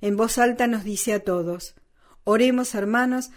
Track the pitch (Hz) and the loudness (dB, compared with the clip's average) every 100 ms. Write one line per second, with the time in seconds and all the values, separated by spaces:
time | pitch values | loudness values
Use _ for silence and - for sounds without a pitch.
0 | 202 202 226 254 240 240 240 220 202 202 | -2 0 0 2 2 2 0 -2 -4 -4
1 | 233 208 202 180 170 175 - - _ _ | -2 -2 0 -2 -2 -6 -12 -20 _ _
2 | _ _ - 220 254 254 247 208 196 233 | _ _ 0 4 4 2 0 -4 0 0
3 | 254 254 254 | 0 -2 -6